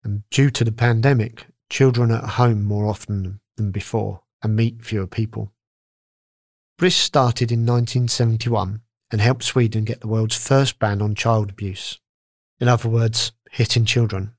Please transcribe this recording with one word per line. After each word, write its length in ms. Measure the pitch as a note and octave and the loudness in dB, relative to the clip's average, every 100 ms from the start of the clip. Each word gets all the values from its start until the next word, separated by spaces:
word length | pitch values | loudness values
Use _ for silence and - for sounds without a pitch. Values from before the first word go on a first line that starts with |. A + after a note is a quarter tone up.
And 260 | G#2+ G2+ - | -6 -8 -2
due 220 | - C#3 | 2 2
to 140 | - | 2
the 80 | A#2 | -2
pandemic, 720 | A2 A#2+ A2+ C3+ C3 G#2 - - _ _ | 0 0 2 2 2 0 -8 -20 _ _
children 400 | - C3+ A#2+ A#2 | 2 2 4 2
are 120 | A2+ | 0
at 80 | - | -2
home 340 | - A#2+ G#2+ | 2 2 2
more 220 | G2+ G#2 G#2 | 0 0 -2
often 540 | G2+ - G2+ F#2 G2+ _ - | -4 -6 -6 -6 -10 _ -6
than 140 | G#2 | -4
before 520 | G2 - A2+ G2+ G2 _ _ | -4 -4 -4 -4 -8 _ _
and 120 | A2+ | -2
meet 300 | G#2+ A2+ A#2 | 0 0 -2
fewer 220 | - G#2+ F#2 | -6 -6 -4
people. 460 | - A2 A2 G#2+ _ _ _ _ _ _ _ _ _ _ _ _ _ | -4 -4 -6 -10 _ _ _ _ _ _ _ _ _ _ _ _ _
bris 200 | F3+ - | 0 2
started 540 | - D3+ B2 - A#2 | 0 2 2 0 -2
in 140 | A#2 | 0
nineteen 440 | A2+ A#2+ A#2 B2 A#2+ | 2 0 0 0 -2
seventy-one 760 | - A#2 A2 A#2+ A2 G2 G#2+ _ _ _ | 0 0 2 0 -2 -2 -6 _ _ _
and 80 | A2 | 0
helped 240 | A2 B2 | 2 0
Sweden 400 | - C3 A2+ A2 | 0 0 2 0
get 160 | G#2+ - | -4 -6
the 80 | G#2+ | -4
world's 280 | A2 A2 - | -2 0 -4
first 440 | - C3+ C3+ - | 2 2 2 0
ban 200 | G#2+ G2+ | -2 0
on 140 | G#2 | -2
child 360 | G#2 A#2 A2 G2+ | 0 0 0 0
abuse. 500 | G2 G2+ F#2 - - _ _ _ _ _ _ | -6 -10 -8 -12 -14 _ _ _ _ _ _
In 80 | B2 | 0
other 220 | A#2 A#2 | 2 2
words, 440 | A2+ A2+ A2+ - _ _ | 0 0 0 -4 _ _
hitting 320 | - A2+ A#2+ | -2 0 2
children. 480 | A2+ B2 A2+ F#2+ G2 | 2 2 0 -2 -8